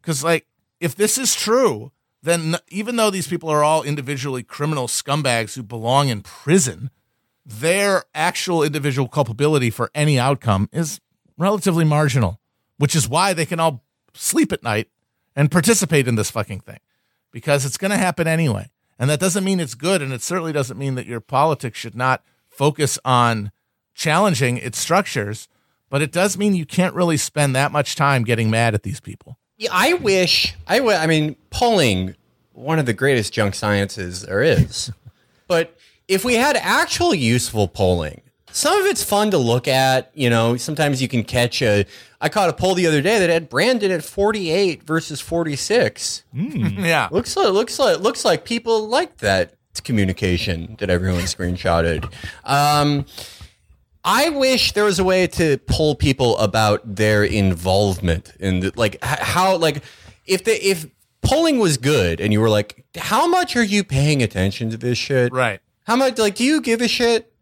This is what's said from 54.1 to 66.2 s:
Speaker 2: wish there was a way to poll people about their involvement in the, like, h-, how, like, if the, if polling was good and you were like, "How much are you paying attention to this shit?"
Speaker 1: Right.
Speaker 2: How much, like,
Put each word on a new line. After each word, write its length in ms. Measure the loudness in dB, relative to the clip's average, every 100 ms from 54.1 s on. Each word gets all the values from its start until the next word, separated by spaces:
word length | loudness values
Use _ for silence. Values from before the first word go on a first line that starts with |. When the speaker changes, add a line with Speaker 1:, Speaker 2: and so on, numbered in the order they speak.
| 2 2
Speaker 2:
wish 420 | 2 2 2 0
there 140 | 2 2
was 120 | 2
a 40 |
way 240 | 2 4 2
to 300 | 2 0 0 0
poll 280 | 0 2 2
people 420 | 2 2 2 2
about 560 | 2 2 2 2 -2 0
their 280 | 2 4
involvement 1120 | 4 4 2 2 2 2 2 2 0 -2 -4 -8
in 220 | -2 0
the, 100 | -2 0
like, 200 | -2 -2
h-, 240 | -6 -4
how, 380 | -2 2 2 2
like, 260 | 0 -2 -10 -20 -20 -20 -4
if 180 | -2
the, 100 | 0 0 0
if 200 | -2 -4 _ _ _
polling 380 | -2 2 2 2
was 180 | 2 2
good 420 | 2 2 2 0
and 140 | 0
you 80 | 2
were 80 | 4
like, 340 | 2 0 -10 _ -12
"How 300 | -2 0 2
much 280 | 2 0 0
are 80 |
you 200 | 0 0
paying 400 | 0 0 2 2
attention 480 | 0 0 -2 -2 -6
to 60 | -4
this 200 | -4 -4
shit?" 340 | -2 0 0
Speaker 1:
Right. 280 | 2 -2 -2 _ _
Speaker 2:
How 120 | -2 0
much, 220 | 0
like, 180 | 2